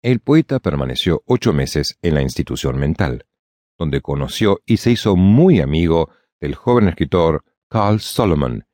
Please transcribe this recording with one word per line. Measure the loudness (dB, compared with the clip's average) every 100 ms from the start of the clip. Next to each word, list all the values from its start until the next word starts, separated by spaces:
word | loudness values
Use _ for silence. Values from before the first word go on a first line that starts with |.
El | 0 -2
poeta | 2 2 2 -2
permaneció | -2 -4 -4 -4 -2 -2 _
ocho | 0 0
meses | 0 -2 -4 -6 -4
en | -2
la | 0
institución | -2 -4 -6 -4 -4 -2
mental, | -4 -2 -4 -4 _ _ _ _ _ _
donde | -4 -4
conoció | -4 -6 -6 -2 0 0
y | 0 0
se | 2
hizo | 0 2
muy | 4 4 6 6 4
amigo | 2 0 2 2 -2 _ _ _
del | -10
joven | -6 0 2 2
escritor | 0 -2 0 0 -2 _ _ _
Carl | -4 0 -2
Solomon | -4 -2 0 0 -2 -6 -14